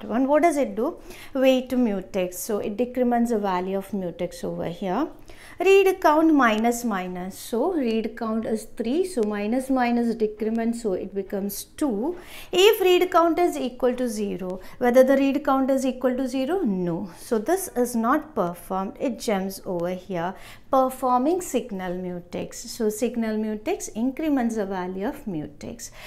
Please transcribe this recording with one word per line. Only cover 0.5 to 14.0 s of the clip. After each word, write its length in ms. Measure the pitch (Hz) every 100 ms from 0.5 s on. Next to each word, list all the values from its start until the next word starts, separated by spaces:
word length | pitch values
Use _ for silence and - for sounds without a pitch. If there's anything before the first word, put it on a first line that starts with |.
| 294
it 200 | 240 202
do? 220 | 277 - - - -
Wait 340 | 269 262 262 254
to 60 | 254
mutex. 580 | 240 196 - 196 180
So 240 | - - 208
it 180 | 226 202
decrements 560 | 247 254 247 240 233
the 60 | 220
value 360 | 202 180 185 196
of 140 | 190
mutex 540 | 202 180 165 175 -
over 240 | 180 170 170
here. 400 | 170 190 196 320 - - - - -
Read 400 | 349 392 381 370
count 320 | 339 302 320
minus 520 | 294 233 214 233 240
minus. 520 | 240 190 180 180 185 -
So 380 | - 220 311
read 420 | 339 240 220 220 -
count 300 | 220 220 214
is 220 | 220 - -
three. 280 | 233 311
So 180 | 381 247
minus 440 | 208 208 208 254 262
minus 460 | 262 240 240 240
decrement. 600 | 220 214 - 220 226 226 233
So 160 | 214
it 200 | 185 196
becomes 500 | 196 196 202 202 -
two. 520 | - - 294 202 277 349 - - -
If 280 | - 403 403
read 300 | 370 359 359
count 300 | 339 339 320
is 160 | 349 285
equal 360 | 254 240 254
to 120 | 247